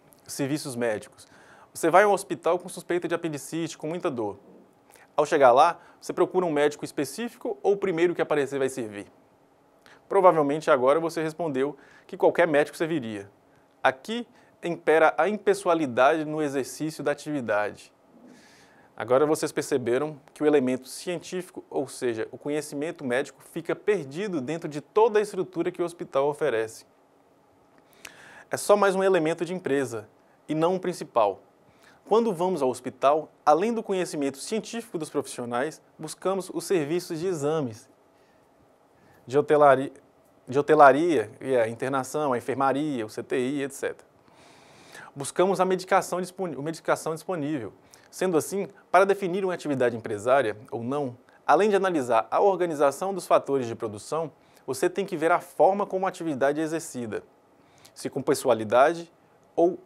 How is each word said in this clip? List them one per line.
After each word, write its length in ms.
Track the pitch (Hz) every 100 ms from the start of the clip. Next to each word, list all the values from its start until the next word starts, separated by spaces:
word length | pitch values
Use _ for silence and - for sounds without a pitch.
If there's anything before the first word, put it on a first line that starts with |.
| _ _ -
serviços 480 | - 139 147 147
médicos. 540 | 120 120 107 - - - - - - -
Você 160 | - 165
vai 140 | 175
a 40 | 208
um 40 |
hospital 460 | 190 - 165 165 175
com 120 | 180
suspeita 360 | 180 - 175 170
de 80 |
apendicite, 640 | 165 170 143 - 165 160 -
com 100 | 151
muita 240 | 175 175
dor. 280 | 120 104 92 - - _ _ _ - _
Ao 120 | - 147
chegar 260 | 160 131
lá, 260 | 123 165 - - _
você 100 | -
procura 360 | - 180 185 175
um 40 |
médico 360 | 147 147 151 151
específico 720 | - 139 - 240 - 247 -
ou 120 | 196
o 20 | 202
primeiro 380 | 196 165 175
que 80 | 165
aparecer 360 | 156 151 131 139
vai 120 | 131
servir? 420 | 135 107 101 95 _ _ _ _ _ _ _ - - -
Provavelmente 640 | 196 185 160 143 151 160
agora 280 | 143 127 156
você 240 | 170 160
respondeu 540 | 160 156 165 131 143 147 - - _
que 100 | 185
qualquer 320 | 180 147 170
médico 300 | 143 147 -
serviria. 520 | 160 165 113 104 101 _ _ _ _ _
Aqui 440 | 131 131 - 233 233 _ _ _
impera 520 | 175 165 - 156 156 -
a 100 | 175
impessoalidade 960 | 208 208 196 180 170 139 117 135 160
no 160 | 151 156
exercício 640 | 147 139 120 - 156 156
da 80 | 143
atividade. 800 | - 151 147 110 104 104 98 - _ _ _ - - - _ - _ _
Agora 300 | - 110 127
vocês 260 | 151 151 151
perceberam 680 | 156 - 139 120 123 151 151 _
que 80 | -
o 40 | 151
elemento 400 | 147 127 127 -
científico, 800 | - 185 170 - 185 175 - -
ou 180 | 156 131
seja, 400 | - 127 110 107
o 60 | 123
conhecimento 640 | 147 147 143 143 156 -
médico, 400 | 135 123 147 -
fica 320 | - 175 160
perdido 640 | 170 - 202 135 151 214 165
dentro 300 | 123 165 165
de 140 | 147
toda 360 | - 208 240 208
a 40 |
estrutura 500 | 208 190 185 170 170
que 80 | 175
o 40 |
hospital 440 | 175 170 180 135 143
oferece. 560 | 143 151 110 110 - - _ _ _ _ _ _ _ _ _ _ _ - - - - -
É 60 | 127
só 200 | - 208
mais 180 | 196
um 80 | 190
elemento 440 | 190 185 156 165 170
de 80 |
empresa, 520 | 185 139 139 127 113 104 _ _ _ -
e 80 |
não 220 | 156 165 185
o 20 |
principal. 600 | 180 165 160 120 104 92 _ _ _ _ _ _ -
Quando 280 | 220 233
vamos 260 | 165 185 175
ao 80 | 131
hospital, 640 | 117 127 - 135 156 - _ -
além 260 | 156 220
do 100 | 226
conhecimento 540 | 208 190 175 160 139 135
científico 640 | - 220 - 233 - 170
dos 100 | 151
profissionais, 720 | 147 - - 120 120 151 156 _ -
buscamos 520 | 156 - 185 190 180
os 120 | 160
serviços 540 | 160 185 143 175 175 160
de 80 | 185
exames, 640 | 165 143 160 127 107 - _ _ _ _ _ _ _ _ _ _ _ _ _ -
de 120 | 135
hotelari-, 540 | 147 151 147 131 135 - _ _ _ _ -
de 120 | 131
hotelaria, 760 | 147 151 143 135 175 131 107 -
e 160 | 135 127
a 100 | 113
internação, 680 | 117 131 139 127 151 147
a 40 | 123
enfermaria, 680 | 123 123 135 135 156 127 110
o 20 |
C 140 | -
T 160 | 117 139
I, 240 | 127 143
et 100 | 139
cetera. 340 | - 98 - _ _ _ _ - - - - - - - 139
Buscamos 440 | 135 - 185 175
a 40 |
medicação 560 | 185 190 185 190 - 180
disponi-, 360 | 180 - 185 135
a 60 |
medicação 520 | 151 160 - 147 156
disponível. 580 | 160 - 175 143 151 104 - _ - _
Sendo 260 | - 185 160
assim, 320 | - 196 165 - _
para 160 | 175 196
definir 360 | 196 190 190
uma 120 | 190
atividade 420 | 170 151 131 123 117
empresária 580 | 110 104 113 139 110 104 -
ou 140 | 113
não, 320 | 117 143 135 120 _ - -
além 240 | 156 214
de 60 | 196
analisar 520 | 190 160 123 113 -
a 120 | 160
organização 720 | 202 180 175 147 143 139 190
dos 120 | 185 -
fatores 400 | 160 - 139 117
de 80 |
produção, 560 | 110 113 104 - 151 165 - _ _ -
você 240 | 131 175
tem 160 | 190 180
que 100 | 156
ver 160 | 165
a 80 | 170
forma 460 | - - 196 202 196
como 180 | 190
a 60 | 185
atividade 500 | - 165 143 139 151
é 20 |
exercida, 600 | 156 160 - 127 117 95 - _ _ _ _ _ -
se 160 | - 135
com 100 | 139
pessoalidade 920 | 131 139 131 113 110 120 147 170 170 _ _ _ _ -
ou 220 | 175 -